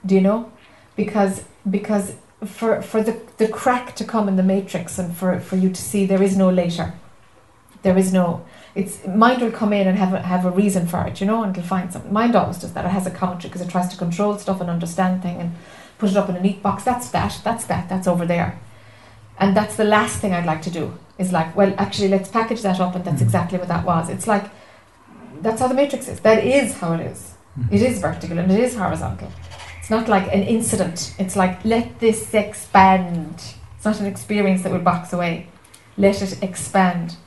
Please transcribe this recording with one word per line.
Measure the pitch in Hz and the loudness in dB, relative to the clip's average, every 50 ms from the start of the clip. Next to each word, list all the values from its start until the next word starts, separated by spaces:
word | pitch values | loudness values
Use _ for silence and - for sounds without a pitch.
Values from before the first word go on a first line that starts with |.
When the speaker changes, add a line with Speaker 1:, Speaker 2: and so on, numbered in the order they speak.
| - | 0
Speaker 1:
Do | 185 190 | 4 4
you | 190 | 4
know? | 190 196 214 233 - - - - - - - - - _ _ | 4 4 2 0 -2 -8 -16 -20 -20 -20 -20 -20 -20 _ _
Because, | - 196 - - 214 202 190 196 - - - - _ _ 202 | -4 -4 -2 2 2 2 2 0 -4 -10 -16 -20 _ _ -2
because | 190 196 - - 214 202 190 - - - - _ _ _ 220 | -2 -2 -2 0 -2 -2 -2 -4 -10 -16 -20 _ _ _ -14
for, | 190 - - 226 220 - - | -14 -10 -4 0 0 0 0
for | - - - 220 | -2 -2 -2 0
the, | 208 240 - - - - - - | 0 0 -2 -4 -10 -18 -2 0
the | 220 214 | 0 0
crack | 214 - - 269 247 247 247 - - | 0 0 0 2 2 0 -2 -8 -10
to | - 214 | -10 -8
come | - - 220 214 196 | -4 -2 0 0 2
in | 190 | 2
the | 190 | 2
matrix | 185 185 190 196 190 190 - 175 175 - - - | 2 2 2 0 -2 -2 -6 -8 -8 -6 -6 -6
and | 180 170 175 | -6 -6 -6
for, | - 190 185 175 - | -4 -2 -2 -2 -2
for | - - - | -4 -2 0
you | 185 185 190 | 2 2 2
to | 185 - | 0 -2
see | - - - 202 196 | -8 -4 0 0 2
there | 190 190 190 | 2 4 4
is | 196 196 190 | 4 4 4
no | 190 190 185 | 4 4 4
later. | 185 180 170 170 170 - 170 - - - - - - _ _ _ _ _ _ _ _ _ _ _ - - | 4 4 2 0 -2 -4 -6 -6 -8 -12 -18 -20 -20 _ _ _ _ _ _ _ _ _ _ _ -20 -2
There | - 196 185 190 | 0 2 4 4
is | 190 185 185 | 4 4 4
no, | 185 180 170 170 - - - - - - - _ | 2 2 2 0 -4 -8 -16 -20 -20 -20 -10 _
it's, | 202 190 - - - - | -4 -4 -4 -6 -10 -8
mind | 190 185 214 226 247 254 247 | -2 4 4 6 6 6 2
will | 240 220 | 0 -2
come | 220 - 226 208 208 | -2 0 0 0 2
in | 202 190 | 2 2
and | 190 185 214 | 2 2 2
have | 190 185 190 | 2 0 0
a, | - | -2
have | 175 180 180 180 180 | -2 0 0 0 0
a | 180 | 2
reason | 175 185 208 202 185 185 170 | 2 4 2 4 2 2 0
for | 170 175 170 - | 0 -2 -2 -2
it, | - - - | -4 -4 -2
you | 196 | 0
know, | 196 220 226 | 0 0 0
and | 220 196 185 | 0 -2 -4
it'll | 185 170 - | -4 -4 -2
find | 196 185 180 - | -2 -2 -2 -4
something. | - - - - | -8 -10 -6 -2
Mind | 196 214 233 240 233 | 0 2 2 4 4
always | 196 - - - - | 4 4 2 -4 -8
does | - - | -10 -10
that. | - - - | -8 -4 -2
It | 180 | 0
has | 185 196 185 | 0 0 -2
a | 185 | -4
commentary | - - 185 180 185 175 - - | -4 -4 -4 -4 -4 -6 -10 -10
'cause | - 180 | -8 -8
it | 180 175 | -8 -2
tries | - 185 180 180 | -2 -2 -2 -2
to | - - | -4 -4
control | 180 170 170 - 208 208 208 202 | -4 -4 0 0 0 0 0 -2
stuff | - - 190 185 | -2 -4 -4 -2
and | 175 170 | -2 -2
understand | 170 170 170 170 - - 185 185 185 185 | -2 -4 -4 -4 -2 0 0 0 0 0
thing | - 180 175 175 | -2 -6 -6 -4
and | 170 170 - - - - - - - - - _ | -6 -8 -8 -8 -16 -20 -20 -20 -20 -20 -8 _
put | 220 196 | 0 2
it | 190 | 2
up | 208 185 185 | 2 2 0
in | 180 | -2
a | 180 | 0
neat | 185 202 196 - | 0 0 0 0
box. | - - - - | -2 -2 -2 0
"That's | - 254 240 240 - - | -2 -2 -2 -2 -4 -4
that, | - 156 - 208 - - - | -2 -2 -2 -2 -4 -4 -4
that's | 214 233 226 - | -4 -4 -4 -4
that, | - 170 170 - - | -4 -4 -4 -4 -4
that's | 185 185 185 185 | -4 -2 0 0
over | 175 175 170 | 0 0 0
there." | 170 175 170 170 - - - - - - - - - - - - - - - - - - - | 0 0 0 0 -2 -4 -10 -16 -20 -20 -20 -20 -20 -20 -20 -20 -20 -20 -20 -20 -20 -2 2
And | 190 196 190 | 2 4 4
that's | 220 208 214 - | 4 2 0 0
the | - 214 | 0 2
last | 208 214 214 233 233 - - | 4 4 4 2 0 -4 -4
thing | - 202 | -2 -2
I'd | 180 175 170 | 0 0 0
like | 165 156 156 | -2 -2 -2
to | - 185 | -4 -6
do, | 170 170 151 - - - - - _ - | -4 -4 -6 -6 -8 -14 -18 -20 _ -4
is | 185 180 | -2 0
like, | 180 170 165 165 - | 2 0 0 0 2
"Well, | - 196 196 180 | 4 4 4 4
actually, | - 202 - - - 202 190 | 0 -2 -2 0 0 2 2
let's | 196 190 190 - | 2 2 0 0
package | - 233 220 226 233 220 | -2 -2 0 0 -2 -2
that | - 196 185 185 | 0 -2 0 2
up | 185 180 180 | 0 -2 -2
and | 180 175 | -4 -4
that's | 180 147 131 | -2 0 2
Speaker 2:
Mm. | 117 - | 2 4
Speaker 1:
exactly | - 180 170 - 190 180 | 4 2 0 0 -2 -4
what | - - | -2 -2
that | 170 165 165 | -2 -2 0
was." | 180 170 165 165 - | 0 0 0 0 -2
It's | - 190 - | -6 -6 0
like, | 226 208 196 196 - - - - - - - - _ _ _ - - - - - - - 151 | 0 0 0 0 -4 -16 -20 -20 -20 -20 -20 -20 _ _ _ -20 -20 -20 -20 -20 -20 -16 -4
that's | 165 220 226 226 | -4 -2 0 0
how | 262 254 | 0 0
the | 269 | 2
matrix | 262 285 277 - - - - | 2 2 2 0 -6 -6 -10
is. | - - | -12 0
That | - 220 220 - | 4 4 4 4
is | - - 262 285 262 208 - - | 4 4 4 4 2 2 -4 -4
how | 180 165 165 | -4 -2 -2
it | 165 | -2
is. | 170 - - - - - - - _ _ - 139 | -4 -8 -10 -12 -16 -20 -20 -20 _ _ -8 -4
Speaker 2:
Mm. | 123 - | -2 2
Speaker 1:
It | 202 202 | 4 4
is | 226 262 233 202 | 4 4 2 0
vertical | 180 156 165 - - 165 170 170 | -4 -4 -4 -4 -8 -6 -4 -2
and | 175 185 | 2 2
it | 190 208 | 2 2
is | 247 247 240 | 2 0 0
horizontal. | 226 185 175 180 170 - 117 95 - - - - - - - - - - - - - | -2 -2 -2 -2 -2 -4 -6 -8 -8 -10 -14 -14 -16 -16 -18 -18 -18 -18 -18 -16 -16
It's | - - | -6 -2
not | 220 233 233 - | -2 -2 2 2
like | 214 190 190 - | 2 2 2 2
an | - 196 | 0 0
incident. | 196 220 233 226 - - - 196 180 170 170 - - - - - | 2 2 0 0 0 0 0 0 -2 -2 -4 -8 -10 -10 -6 -6
It's | 190 185 - | -6 -2 0
like, | 202 185 185 185 - - | 2 2 2 0 -2 0
"Let | 220 226 233 233 - - - | 2 2 2 0 -2 -6 2
this | - 226 220 - - - | 2 2 2 2 -4 0
expand." | - 214 202 208 - - - - - 202 190 190 190 185 180 175 175 170 160 151 - - - - - - - - - | 0 0 0 0 -8 -14 -16 2 6 6 8 8 6 4 2 0 -4 -6 -6 -6 -12 -14 -14 -16 -16 -16 -20 -20 -20
It's | - - | -6 -4
not | 214 214 202 | -4 -2 -2
an | 202 | -2
experience | 196 190 - - - 214 208 202 190 190 185 | -6 -6 -8 -6 -2 0 2 4 4 2 2
that | - 185 | 2 0
will | 180 185 175 180 | -2 2 2 2
box | 170 170 - - | 0 0 -4 -4
away. | - 175 175 175 170 165 - - - - - - - - - - - - | -4 -2 -2 -2 -2 -4 -8 -16 -20 -20 -20 -20 -20 -20 -20 -16 -2 4
Let | 196 196 196 - | 4 4 4 2
it | 196 185 - - | -4 -6 -4 -4
expand. | - 185 185 - - - - 196 185 180 175 175 165 170 - - - | -6 -6 -6 -6 -10 0 2 4 4 4 2 0 -4 -6 -10 -14 -20